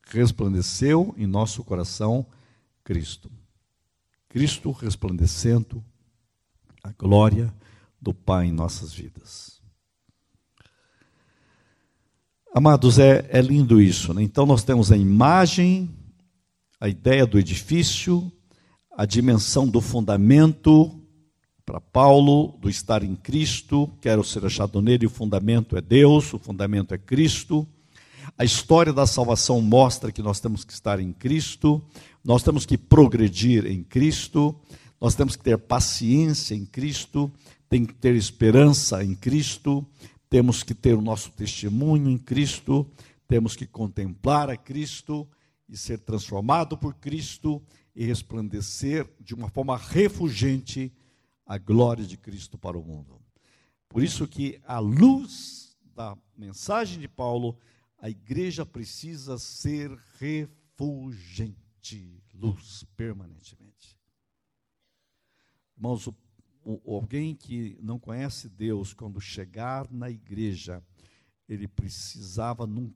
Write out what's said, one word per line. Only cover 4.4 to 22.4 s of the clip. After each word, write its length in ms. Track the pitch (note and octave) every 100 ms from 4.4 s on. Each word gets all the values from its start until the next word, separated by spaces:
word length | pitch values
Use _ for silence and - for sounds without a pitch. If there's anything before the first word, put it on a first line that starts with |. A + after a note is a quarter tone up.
| C#3+ - -
resplandecendo 1120 | C3+ A2+ - G2 F2+ E2 - A#2 A#2 A2+ A#2+ - _ _ _ _ _ _ _ _ _
a 80 | G2
glória 640 | - G2 G#2 G#2+ G#2 A#2 - _ _ _ _
do 120 | -
Pai 340 | F#2 - F#2 F2
em 40 |
nossas 420 | E2 E2 - D#2
vidas. 680 | E2+ - - - - - _ _ _ _ _ _ _ _ _ _ _ _ _ _ _ _ _ _ _ _ _ _ _ _ _ _ _ _ _ _
Amados, 460 | F4+ D3+ C#3+ B2 A#2+
é, 260 | C3+ C3+ -
é 120 | B2
lindo 400 | C3 D3 B2 A2+
isso, 320 | G2 F2 E2
né? 80 | F2+
Então, 240 | G#2+ - C#3
nós 200 | B2 -
temos 260 | B2 G2+
a 60 | G#2
imagem, 920 | G2 G2+ C3+ F3+ F3+ F#3 F3+ F#3 F3 - - _ _ _ _ _ _ -
a 120 | G#2
ideia 360 | F#2 B2+ C3+ A#2+
do 140 | G2+
edifício, 920 | E2 F2+ - E3 E3 - F#3 F3 F3+ - _ _ _ _ _
a 140 | - G#2
dimensão 600 | A2+ B2+ A2+ - C#3 C3
do 140 | A2+
fundamento, 1200 | - A#2+ G#2 G2+ G#2 C#3+ D#3+ D#3 D#3 D#3 D#3 - - _ _ _ _ _ -
para 140 | -
Paulo, 800 | - B2+ C#3 C#3 C#3+ D3